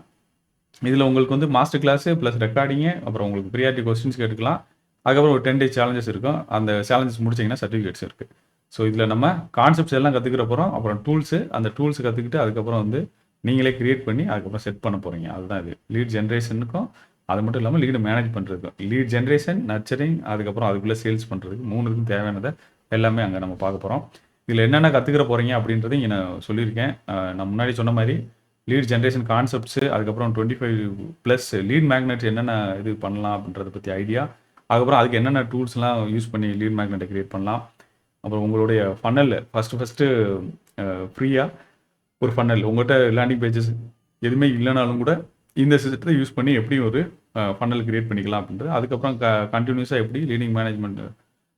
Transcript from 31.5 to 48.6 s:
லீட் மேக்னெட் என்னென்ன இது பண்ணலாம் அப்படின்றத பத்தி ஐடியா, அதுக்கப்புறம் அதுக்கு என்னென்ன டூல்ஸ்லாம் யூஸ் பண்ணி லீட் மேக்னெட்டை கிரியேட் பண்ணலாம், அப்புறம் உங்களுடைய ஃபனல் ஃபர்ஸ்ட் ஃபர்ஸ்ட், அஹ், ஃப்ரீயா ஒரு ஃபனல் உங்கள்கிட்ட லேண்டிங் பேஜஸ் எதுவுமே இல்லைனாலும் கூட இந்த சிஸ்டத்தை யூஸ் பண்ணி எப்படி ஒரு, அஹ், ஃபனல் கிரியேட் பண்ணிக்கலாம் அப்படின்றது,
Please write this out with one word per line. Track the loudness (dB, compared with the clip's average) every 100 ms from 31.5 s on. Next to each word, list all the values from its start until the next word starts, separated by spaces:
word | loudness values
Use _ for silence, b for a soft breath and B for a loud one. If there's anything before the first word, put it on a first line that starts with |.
| -2
லீட் | 2 4 4
மேக்னெட் | 4 0 0
என்னென்ன | 0 0 0 0 -2 -4
இது | -6
பண்ணலாம் | -4 -4 -4 -2
அப்படின்றத | -4 -6 -10 -10
பத்தி | -8 -6
ஐடியா, | -4 -2 -2 -4 b b b _
அதுக்கப்புறம் | 2 6 6
அதுக்கு | 6 4
என்னென்ன | 2 2
டூல்ஸ்லாம் | 0 -4 -4 -2 0 0 0
யூஸ் | -2 -2
பண்ணி | -2 -2
லீட் | -2 -2 -2
மேக்னெட்டை | -2 -4 -6
கிரியேட் | -6 -6
பண்ணலாம், | -6 -4 -4 -8 _ b b b _
அப்புறம் | -6 -2
உங்களுடைய | 0 2 4 4 2 0
ஃபனல் | 0 4 4 2
ஃபர்ஸ்ட் | -2 -4 -4 -6
ஃபர்ஸ்ட், | -6 0 2 4 2 0 -6 -12 _ -8
அஹ், | -6 -6 -8
ஃப்ரீயா | -4 0 2 0 -6 B B B _ _ _
ஒரு | 0
ஃபனல் | 2 2 4
உங்கள்கிட்ட | 2 2 2 4 4
லேண்டிங் | 4 2 2
பேஜஸ் | 0 0 0 -4 -8 -18 _ _
எதுவுமே | -2 2 2
இல்லைனாலும் | 2 2 2 0 0
கூட | 0 0 -4 _ _ 0
இந்த | 4 4
சிஸ்டத்தை | 2 -4 0
யூஸ் | 0 0 0
பண்ணி | 2
எப்படி | 2 2 0
ஒரு, | 2 0 -2 -8 _ -4
அஹ், | -2
ஃபனல் | -2 -2 -2 0
கிரியேட் | -2 -2
பண்ணிக்கலாம் | -2 -2 -4
அப்படின்றது, | -6 -8